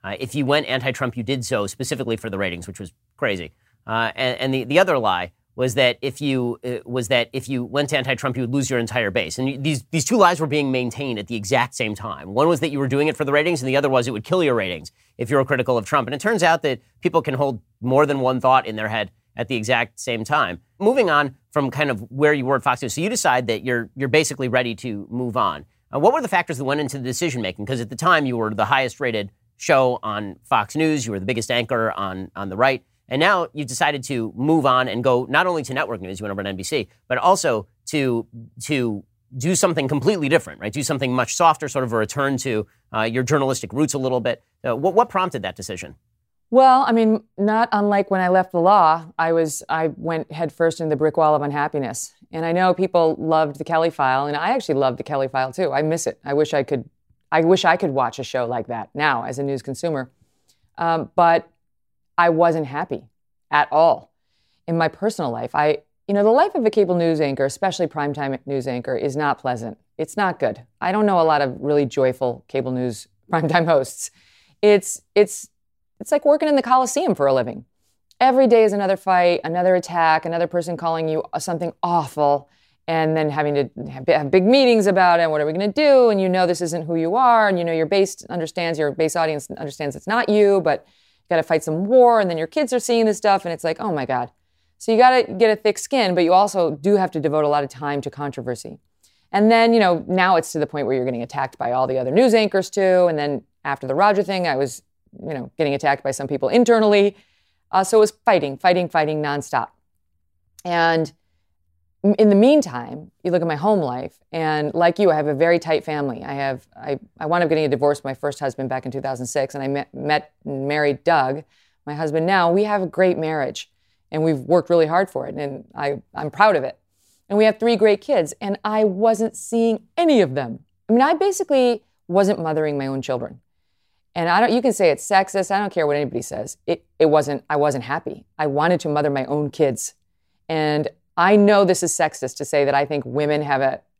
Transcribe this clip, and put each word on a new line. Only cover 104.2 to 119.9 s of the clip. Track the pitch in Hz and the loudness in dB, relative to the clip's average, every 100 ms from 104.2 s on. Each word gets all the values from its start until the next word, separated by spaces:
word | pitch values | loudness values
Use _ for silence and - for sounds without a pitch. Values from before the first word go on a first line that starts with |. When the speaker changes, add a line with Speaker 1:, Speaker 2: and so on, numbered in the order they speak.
Speaker 2:
thing, | 185 190 170 | 0 -2 -2
I | 135 | -2
was, | 139 - _ _ _ - 160 | -2 -6 _ _ _ -16 -10
you | |
know, | 139 123 - | -10 -8 -2
getting | 147 | -2
attacked | 139 151 139 | 0 0 0
by | 135 | -2
some | 135 139 | -6 -6
people | 143 131 | -4 0
internally. | 240 240 226 214 208 202 196 _ _ _ _ _ | 2 4 4 4 4 2 -2 _ _ _ _ _
Uh, | 185 | -2
so | 185 220 | 2 4
it | |
was | 214 - - | 4 2 2
fighting, | 175 143 135 | 2 2 0
fighting, | 185 180 180 | 2 2 2
fighting | 160 151 156 | 0 0 -2
nonstop. | 147 143 - 131 - _ _ _ _ _ _ _ _ _ 180 | -2 -4 -4 -4 -4 _ _ _ _ _ _ _ _ _ -4
And | 170 165 165 156 - _ _ _ _ _ _ _ _ | 0 2 2 -2 -8 _ _ _ _ _ _ _ _
m-, | 202 208 | 0 4
in | 214 | 6
the | |
meantime, | 202 247 302 185 123 120 143 - _ | 6 6 6 2 -6 -10 -14 -16 _
you | 180 | -2
look | 170 | 0
at | 165 | 0
my | 147 | 0
home | 202 202 | 0 2
life, | 139 123 - - _ | 0 -4 -10 -14 _
and | 165 156 151 147 | -4 -2 -2 -2
like | 170 170 175 | 2 2 4
you, | 190 | 4
I | |
have | 156 151 | 4 0
a | |
very | 139 165 170 | 2 4 2
tight | 165 156 | 2 -2
family. | - 151 143 113 | -2 -4 -4 -6
I | - | -10
have, | 139 135 131 - - | -6 -6 -6 -12 -14
I, | 143 135 - - | -8 -8 -10 -10
I | |
wound | 156 175 | -2 0
up | 160 | 2
getting | 156 | 2
a | 139 | 0
divorce | 127 143 139 | 2 2 0
from | 135 | -4
my | |
first | 131 147 - | -6 -6 -4
husband | 139 131 131 | -6 -6 -6
back | 131 | -6
in | 131 | -6
two | 135 | -8
thousand | 135 127 127 | -6 -6 -4
six, | 147 135 | -4 -4
and | 143 | -4
I | 135 | -6
met, | 143 - | -6 -6